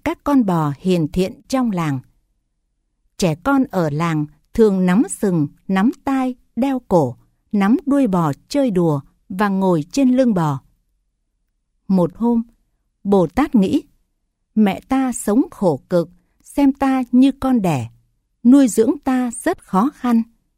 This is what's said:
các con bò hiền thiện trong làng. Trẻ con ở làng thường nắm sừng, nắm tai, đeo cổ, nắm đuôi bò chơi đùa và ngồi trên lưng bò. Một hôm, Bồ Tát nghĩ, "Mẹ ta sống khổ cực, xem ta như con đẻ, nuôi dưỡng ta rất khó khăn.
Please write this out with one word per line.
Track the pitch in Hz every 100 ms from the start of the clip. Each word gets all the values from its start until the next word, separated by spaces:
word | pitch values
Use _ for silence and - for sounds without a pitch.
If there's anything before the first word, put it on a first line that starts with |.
các | 294 339
con | - 262 202
bò | 170 147 143
hiền | 185 180 151
thiện | 180 185 - -
trong | 262 240
làng. | 180 156 131 - _ _ _ _ _ _ _ _ _ _ -
Trẻ | 175
con | - 269 277 254
ở | 190 156
làng | 147 170 156 147 _ _
thường | - 220 190 180
nắm | 185 339
sừng, | - 208 170 143 _ -
nắm | 190 233 -
tai, | - 269 254 247 _ -
đeo | 277 254 -
cổ, | 175 127 113 _ _ _
nắm | 208 196 311 269
đuôi | 277 247
bò | 180 156 - -
chơi | 285 262
đùa | 185 170 143 - _ -
và | 190 208
ngồi | 190 190 165 143
trên | 277 262 254
lưng | 254
bò. | 185 156 135 _ _ _ _ _ _ _ _ _ _ _ _ -
Một | 190 170 -
hôm, | 233 233 226 _ _ _ _ _
Bồ | 196 196 170
Tát | - 294
nghĩ, | 220 190 311 - _ _ _ _ _ _
"Mẹ | 214 202 - -
ta | 262 262
sống | 233 - 220 349
khổ | - 185 139 -
cực, | 175 165 _ _ _
xem | - - 277
ta | - 269 262 247
như | 247 269
con | - 262 247
đẻ, | 185 135 113 _ _ _ _ _
nuôi | 240 285 254
dưỡng | 220 226 311
ta | 262 254 247
rất | - 320 381
khó | - 185 269
khăn. | - 247 226 226 _ _